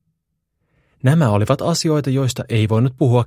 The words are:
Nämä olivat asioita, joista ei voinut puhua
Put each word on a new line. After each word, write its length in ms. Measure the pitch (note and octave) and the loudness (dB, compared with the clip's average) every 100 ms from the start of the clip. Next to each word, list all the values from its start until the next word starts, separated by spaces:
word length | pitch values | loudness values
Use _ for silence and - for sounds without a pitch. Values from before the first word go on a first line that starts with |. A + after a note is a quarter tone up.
| _ _ _ _ _ _ _ _ _ - | _ _ _ _ _ _ _ _ _ -4
Nämä 260 | C3 E3 B2 | 0 2 2
olivat 320 | G2+ A2 C#3 | 2 0 -2
asioita, 480 | D#3+ E3 E3 D3+ C#3 | -2 -2 -2 -2 -2
joista 340 | C3 C3 - - | -2 -2 -4 -4
ei 200 | A2+ G#2+ | -2 0
voinut 240 | A2 C3 - | 0 0 0
puhua 280 | C3 A#2+ | 2 2